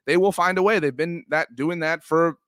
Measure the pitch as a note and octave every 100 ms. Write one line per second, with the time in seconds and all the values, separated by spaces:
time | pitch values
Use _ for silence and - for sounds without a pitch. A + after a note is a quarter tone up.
0 | - E3+ G3 F#3 F3+ F#3 G3 G#3+ D3 B2+
1 | E3 E3+ - D3+ - A#2+ D3+ F3 D#3+ E3
2 | - D#3+ E3+ D3